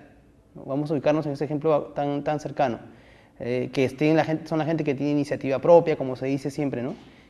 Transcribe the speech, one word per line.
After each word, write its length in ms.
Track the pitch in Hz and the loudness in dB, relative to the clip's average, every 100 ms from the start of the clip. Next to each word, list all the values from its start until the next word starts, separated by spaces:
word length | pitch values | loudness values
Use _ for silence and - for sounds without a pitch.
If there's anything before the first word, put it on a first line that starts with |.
| - - _ _ _ - | -20 -20 _ _ _ -16
¿no? 80 | - | -6
Vamos 240 | 139 147 | -4 -2
a 40 | 151 | 0
ubicarnos 320 | 151 156 151 | 2 2 0
en 60 | |
ese 120 | 139 143 | -4 -4
ejemplo 460 | 151 156 147 - | -2 2 2 0
tan, 300 | - 143 143 | -4 -4 -2
tan 160 | 143 151 | -2 -4
cercano, 400 | 143 139 135 113 - - - - - - | -4 -2 0 -2 -10 -20 -20 -20 -20 -10
eh, 300 | 120 123 123 | -4 -4 -2
que 140 | 135 127 | 0 0
estén 300 | - 151 160 | 2 2 4
la 80 | |
gente, 240 | 151 160 - | 2 -2 -4
son 100 | 160 | -2
la 80 | 151 | 0
gente 180 | 160 | -2
que 120 | 147 131 | -2 -2
tiene 160 | 143 | 0
iniciativa 480 | 147 143 135 135 131 | 0 -2 -4 -2 0
propia, 360 | 160 170 160 151 | 8 8 8 -2
como 200 | 131 127 | -2 -4
se 100 | 131 | -4
dice 240 | 139 143 | -4 -4
siempre, 320 | 139 143 123 | -4 -4 -2
¿no? 140 | 123 214 - - | -6 -8 -16 -20